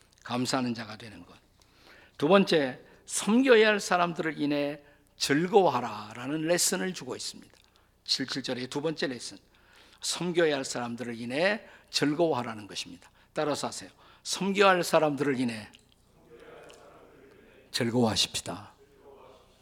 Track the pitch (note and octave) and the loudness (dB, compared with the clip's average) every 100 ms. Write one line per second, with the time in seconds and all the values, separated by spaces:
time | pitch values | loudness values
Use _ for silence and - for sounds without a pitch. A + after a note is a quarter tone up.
0 | _ _ - B2 B2 C3+ B2 A2+ G#2+ G#2+ | _ _ -6 -2 0 0 -2 -4 -8 -14
1 | A2+ F#2 F2 - _ _ _ _ - - | -16 -18 -20 -20 _ _ _ _ -20 -20
2 | - - D3 G3 F#3+ E3 C3+ B2+ - - | -18 -2 4 6 6 2 0 -6 -16 -20
3 | - - - A#3 C4+ A3+ G#3+ G#3 - F3+ | -8 -4 2 4 6 8 6 4 0 2
4 | F3 E3 D#3+ D3+ D3 D3 C#3+ D3+ - _ | 0 0 -4 -2 -2 0 -2 -6 -14 _
5 | _ - - C#3+ F3+ G3+ F3 B2 A#2+ A2 | _ -6 0 2 6 6 6 2 -4 -8
6 | G#2+ A2 B2+ D#3 D#3 F3 - F#3 F#3 F3+ | -12 -12 -6 -4 0 2 2 0 -4 -6
7 | B2 G#2+ - - - - _ _ _ _ | -10 -10 -10 -12 -20 -20 _ _ _ _
8 | - - B2+ C#3 B2+ B2 B2+ C#3+ D#3 D3+ | -4 -4 -4 -6 -6 -6 -6 -4 -4 -4
9 | E3 A#2+ - G2+ _ _ _ - - - | -6 -6 -12 -16 _ _ _ -20 -20 -12
10 | - - F3 E3+ E3 C#3 C3 C3 A#2+ A#2+ | -8 -4 -2 2 2 0 -4 -6 -8 -8
11 | A#2+ A2+ A#2+ C3+ F#3 G#3+ - - - - | -10 -8 -6 0 0 -2 -8 -20 -8 -2
12 | C#3+ D3+ E3 B2+ A#2+ A2 G2+ F2+ F2+ E2+ | 0 2 0 0 -4 -10 -12 -12 -12 -16
13 | - _ _ - D3 C3+ B2 - G2 _ | -20 _ _ -4 -2 -2 -4 -8 -16 _
14 | - - - - F#3+ G3 G3 F3+ E3+ E3 | -20 -16 -8 -4 -2 4 6 6 4 4
15 | D3+ C#3 C#3+ B2+ B2 A2 G2+ - _ _ | 4 2 0 0 -2 -4 -12 -20 _ _
16 | _ _ _ - - - - - - - | _ _ _ -20 -20 -20 -20 -20 -20 -20
17 | - - - - - - - - A#2+ A#2 | -20 -20 -20 -20 -20 -20 -10 -4 -2 2
18 | A2+ F#2 - - - F2 G#2 - - _ | 2 2 -2 -4 -8 -12 -14 -20 -20 _
19 | - - - - _ _ | -20 -20 -20 -20 _ _